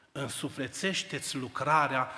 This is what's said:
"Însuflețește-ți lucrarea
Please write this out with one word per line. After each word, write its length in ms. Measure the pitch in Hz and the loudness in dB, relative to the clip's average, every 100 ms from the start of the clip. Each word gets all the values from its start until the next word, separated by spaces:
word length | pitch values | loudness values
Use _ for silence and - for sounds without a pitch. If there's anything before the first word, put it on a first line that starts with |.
| _ | _
"Însuflețește-ți 1200 | 135 131 - 135 - 131 - 190 185 - 143 - 139 | -6 -4 -4 -4 -4 -6 -2 -2 0 -2 -4 -4 -4
lucrarea 760 | 127 - 135 156 143 131 127 | -4 -2 4 6 6 4 0